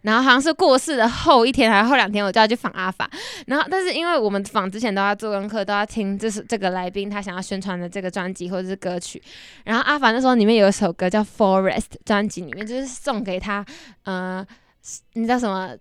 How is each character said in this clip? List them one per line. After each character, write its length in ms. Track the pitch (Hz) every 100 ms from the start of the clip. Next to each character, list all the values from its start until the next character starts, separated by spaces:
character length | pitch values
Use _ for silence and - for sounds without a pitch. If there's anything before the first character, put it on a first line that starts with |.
然 160 | 214 226
后 60 |
好 80 | 262
像 100 | 254
是 100 | 294
过 260 | 302 359 262
世 200 | - 269
的 100 | 226
后 380 | - 320 269 240
一 60 |
天 180 | 269 226
还 120 | 202
是 60 | 226
后 80 | 269
两 160 | 202
天， 140 | 208 202
我 60 |
就 100 | 220
要 60 | 220
去 80 | 240
访 160 | 214
阿 200 | 190 185
法。 180 | - - 330 453 - 285
然 140 | 277
后， 80 | 294
但 120 | 370
是 100 | 359
因 140 | 262 339
为 100 | 320
我 120 | 208
们 140 | 196
访 260 | 202 214 190
之 100 | 208
前 140 | 233
都 60 | 196
要 140 | 202
做 180 | 208 220
功 160 | 202 208
课， 160 | 214
都 80 | 196
要 140 | 202 214
听 320 | 226 196 196
这 120 | 220
是， 120 | 202
这 160 | - 220
个 140 | 190
来 180 | 185 180
宾 180 | 196 202
他 140 | 202
想 140 | 196 180
要 60 |
宣 200 | 190 196
传 180 | 196 180
的 80 | 175
这 140 | 196
个 80 | 185
专 240 | 190 180
辑 160 | 185 175
或 120 | 190
者 60 | 185
是 80 | 190
歌 240 | 190 180
曲。 220 | - - - - - -
然 140 | - 226
后 60 |
阿 160 | - 294
法 120 | 247
那 80 | 233
时 60 | 262
候 100 | 247
里 100 | 208
面 100 | 233
有 120 | 196
一 40 |
首 200 | - 196
歌 180 | 170 185
叫 140 | 214 208 -
《Forest》， 420 | 202 190 190 - - -
专 240 | - 208 208
辑 140 | 190
里 100 | 170
面 120 | 190 214
就 100 | 247
是 120 | 269
送 360 | 254 285 220
给 160 | 202 180
他， 240 | 190 202 202 294 - _
呃， 420 | - 185 185 185 190 - _ _ - - _
你 80 | 226
知 60 | 226
道 100 | 247
什 100 | 233
么？ 300 | 190 185 117